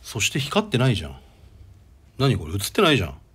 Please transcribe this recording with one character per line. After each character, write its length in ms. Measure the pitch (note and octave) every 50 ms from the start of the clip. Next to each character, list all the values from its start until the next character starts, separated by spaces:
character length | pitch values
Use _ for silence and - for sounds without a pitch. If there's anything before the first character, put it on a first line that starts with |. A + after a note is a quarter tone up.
そ 200 | _ - - A2
し 100 | F#2+ -
て 80 | - D#3
光 260 | C3+ - - G3+ G#3+
っ 40 | G#3
て 100 | - A#2+
な 100 | B2 C3
い 60 | A2+
じ 100 | F2 D#2
ゃ 40 | C#2+
ん。 80 | C2+ C2+ - - _ _ - - - - - - - - - - - _ _ _ _ -
何 180 | C3 C#3 A2+
こ 100 | F2+ E2
れ？ 60 | C#2+
映 40 | E2+
っ 20 | G2+ G2 -
て 120 | - -
な 100 | G#3 E3
い 40 | D3
じ 60 | D#3+
ゃ 40 | G2
ん。 80 | D2 C2+ - - _